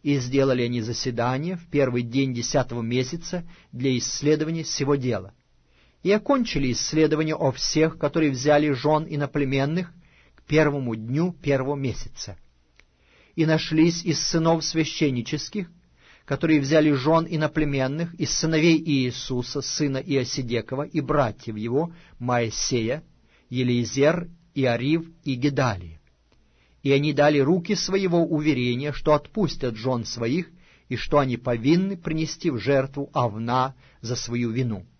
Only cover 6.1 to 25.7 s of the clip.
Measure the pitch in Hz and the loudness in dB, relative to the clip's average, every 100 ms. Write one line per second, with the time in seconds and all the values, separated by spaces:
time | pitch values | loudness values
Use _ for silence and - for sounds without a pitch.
6.1 | 208 214 269 233 143 131 120 - 151 156 | 0 2 0 0 -2 -2 -2 -2 2 2
7.1 | 151 156 160 139 123 - 156 156 160 147 | 2 0 0 -2 0 -2 2 0 0 -2
8.1 | 165 156 127 139 147 151 131 147 151 156 | 2 0 2 4 4 4 0 2 0 0
9.1 | 151 143 151 135 135 143 165 175 - _ | -4 -4 -2 0 0 0 -2 -6 -14 _
10.1 | _ _ _ - 151 147 143 123 110 110 | _ _ _ 0 4 4 2 -4 -6 -4
11.1 | 143 175 170 135 135 131 143 139 135 - | -2 -2 -2 -2 0 0 -4 -4 -6 -10
12.1 | - - 87 - _ _ _ _ _ _ | -12 -14 -14 -20 _ _ _ _ _ _
13.1 | _ _ - 160 156 - 156 170 165 180 | _ _ 0 2 2 2 4 4 4 -2
14.1 | 139 - 170 165 165 156 160 151 - 151 | -2 0 2 2 2 0 -2 -2 0 0
15.1 | 123 113 147 - 208 175 - _ _ _ | 0 -4 -6 -6 -8 -8 -14 _ _ _
16.1 | - - 139 160 156 135 156 151 139 135 | -20 -8 -2 4 4 4 4 4 4 4
17.1 | 165 165 160 151 156 147 139 131 151 170 | 2 2 -2 0 0 0 0 -2 -2 -6
18.1 | 170 156 - 160 160 165 160 165 139 127 | -4 -4 0 2 4 6 4 4 0 0
19.1 | 123 - 123 123 143 - - 147 135 - | -4 -4 -4 -4 -6 -6 -2 -2 -2 0
20.1 | 135 123 - 123 117 107 131 147 160 131 | -2 0 -4 -2 -4 -4 -8 -4 -4 0
21.1 | 147 120 104 - 107 113 131 170 165 - | 2 2 -2 -10 -6 -2 -2 -2 -8 -20
22.1 | - 123 120 117 - - 123 110 147 - | -8 -2 0 0 -2 -2 0 0 -4 -8
23.1 | _ _ _ _ 123 123 120 113 135 143 | _ _ _ _ -2 2 2 0 2 2
24.1 | 175 175 - _ - 127 117 131 165 170 | 2 -4 -16 _ 0 0 0 0 0 -2
25.1 | - - 127 143 139 127 | -10 -6 -2 0 0 0